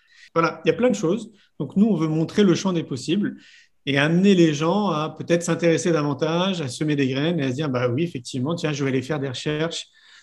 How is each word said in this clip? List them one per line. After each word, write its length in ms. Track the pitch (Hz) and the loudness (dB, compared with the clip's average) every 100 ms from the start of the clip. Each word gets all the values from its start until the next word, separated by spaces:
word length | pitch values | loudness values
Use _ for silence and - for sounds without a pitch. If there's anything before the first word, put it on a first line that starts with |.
| _ _ - | _ _ -6
Voilà, 280 | 165 160 156 | 0 0 0
il 60 | 160 | -2
y 20 | |
a 40 | 160 | 2
plein 160 | 247 | 2
de 40 | - | 2
choses. 360 | 160 226 - - _ - | 0 -2 -6 -18 _ -10
Donc 160 | 147 190 | -4 2
nous, 120 | 220 | 2
on 80 | 165 | 2
veut 120 | 160 | 0
montrer 360 | 156 160 208 | 0 0 2
le 100 | 196 | 4
champ 180 | 160 190 | 4 0
des 120 | 170 | -2
possibles 520 | 131 127 147 202 160 - - - _ _ 143 | -4 -6 -2 -2 -2 -6 -16 -20 _ _ -2
et 120 | 139 | 2
amener 380 | 151 170 202 175 | 2 4 6 6
les 180 | 165 | 4
gens 380 | 147 160 202 196 | 4 0 2 0
à 220 | 156 156 - | -2 -4 -6
peut-être 260 | 147 170 | -2 0
s'intéresser 480 | 175 185 170 160 180 | 0 0 2 2 2
davantage, 680 | 160 147 131 156 170 190 175 | 0 0 0 0 0 0 -2
à 80 | 135 | -6
semer 260 | - 151 143 | -4 -2 0
des 120 | 131 | 0
graines 320 | 135 160 170 | 0 0 0
et 40 | |
à 60 | 135 | -2
se 60 | 123 | -2
dire, « 140 | 156 | -2
Bah 200 | 123 123 | 0 0
oui, 140 | 127 | 0
effectivement, 520 | 170 131 - 135 135 170 | -2 -6 -8 -6 -4 -2
tiens, 160 | 156 | -4
je 120 | 143 | -2
vais 80 | 139 | -2
aller 100 | 131 | -2
faire 180 | 131 147 | -2 -4
des 80 | 139 | -6
recherches, 600 | 123 151 151 165 - - _ _ - | -6 -4 -2 -4 -6 -12 _ _ -20